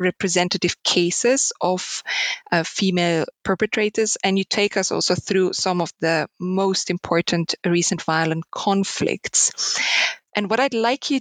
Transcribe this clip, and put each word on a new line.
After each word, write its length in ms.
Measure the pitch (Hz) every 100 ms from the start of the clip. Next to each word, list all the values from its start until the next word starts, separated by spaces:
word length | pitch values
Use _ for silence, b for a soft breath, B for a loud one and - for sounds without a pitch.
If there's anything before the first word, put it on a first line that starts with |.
representative 800 | 185 - 190 180 180 - 175 -
cases 720 | - 180 175 - 240 269 - -
of, 420 | 180 185 - - - B B B B
uh, 120 | 170
female 640 | 160 - 190 180 170 165 - -
perpetrators. 720 | - 190 214 - 208 220 220 -
And 140 | 196 190
you 60 |
take 340 | 190 - 202 202
us 120 | -
also 240 | - -
through 380 | 180 - 190 180
some 300 | - 190 180
of 100 | 214 -
the 280 | 165 160 - -
most 480 | 180 185 196 190 -
important 640 | 180 - 170 - 170 165 - 180
recent 340 | 175 - 170
violent 480 | - 160 160 160 -
conflicts. 1300 | - - 196 190 - - - - - - - B B B B B B _ -
And 140 | 202
what 80 | 226
I'd 160 | 269
like 360 | 226 226 277 -
you 100 | 269